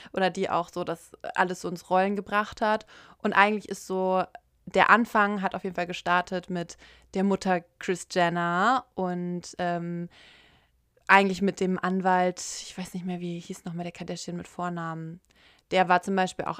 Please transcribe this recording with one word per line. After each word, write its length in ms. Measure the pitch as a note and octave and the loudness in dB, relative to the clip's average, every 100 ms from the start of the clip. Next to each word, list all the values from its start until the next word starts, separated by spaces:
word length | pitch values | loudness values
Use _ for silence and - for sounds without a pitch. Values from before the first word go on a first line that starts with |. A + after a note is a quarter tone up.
| - | -10
oder 180 | F#3+ F#3 | -2 0
die 180 | F#3+ - | 0 -2
auch 200 | E3+ E3+ | -2 -4
so 100 | F3 | -6
das 300 | D#3+ E3 - - - | -6 -8 -12 -16 -6
alles 260 | - F#3 F#3 | -2 -2 -2
so 80 | F3 | -8
ins 220 | E3+ - | -8 0
Rollen 260 | F#3 G3 G3+ | 2 2 -2
gebracht 440 | G3 G#3 G#3 - | -2 -2 -2 -2
hat. 240 | G#3+ G#3+ - - - _ | 0 0 -4 -20 -20 _
Und 100 | G#3 | 0
eigentlich 340 | G3 G#3 G#3+ - | 4 4 2 -6
ist 180 | G3 - | -10 -4
so, 380 | F#3+ F#3 F#3 - - _ _ | -2 2 2 0 -8 _ _
der 240 | - F#3+ - | 0 6 8
Anfang 520 | G#3+ A#3 A3 G3+ G3+ | 6 6 2 2 0
hat 120 | F#3+ | -4
auf 80 | F#3 | -4
jeden 140 | F#3+ F3 | -6 -6
Fall 100 | F3 | -6
gestartet 600 | E3+ F3 F3+ - F#3 - | -4 0 0 0 -4 -4
mit 260 | F3 E3+ - - - _ | -6 -8 -12 -20 -20 _
der 80 | F#3+ | 0
Mutter 380 | G3 F#3+ F#3+ F3+ - - | 2 2 2 0 -2 -8
Kris 300 | - F3 - | -4 -4 -2
Jenner 760 | F#3 E3+ F3 E3+ F3 A3 C4 - | 0 2 0 0 2 2 2 -2
und, 600 | - F#3 F3 F3 F3 - - | -4 -4 -2 -4 -6 -8 -4
ähm, 500 | F3 F3 E3+ E3+ E3+ - - - _ _ _ _ _ _ - | -2 -2 -4 -6 -8 -14 -20 -20 _ _ _ _ _ _ 6
eigentlich 340 | G3 G3 F3+ | 6 6 2
mit 180 | G3 - | -2 0
dem 180 | F#3 F#3 | -2 -2
Anwalt, 640 | F3+ F#3+ F#3 F#3 F3+ F3+ | -2 0 2 4 2 -2
ich 360 | - - - - | -8 -12 -12 -12
weiß 180 | F3+ | -10
nicht 120 | F#3 F3+ | -8 -6
mehr, 140 | F3 | -6
wie 180 | F3 E3+ | -6 -8
hieß 260 | - F#3 | -10 -12
nochmal 200 | F3+ E3+ | -10 -8
der 80 | F3 | -8
Kardashian 440 | - F3 E3+ - F3 | -10 -10 -10 -8 -10
mit 120 | - | -10
Vornamen. 720 | - F3 F3 E3 D#3+ D#3+ F3 _ _ _ _ - | -8 -6 -6 -8 -8 -10 -14 _ _ _ _ 2
Der 180 | F#3 F3+ | 4 6
war 140 | F3+ | 4
zum 140 | G3 F#3+ | 4 0
Beispiel 280 | F#3 - D3 | 0 -2 -8
auch, 120 | - | -8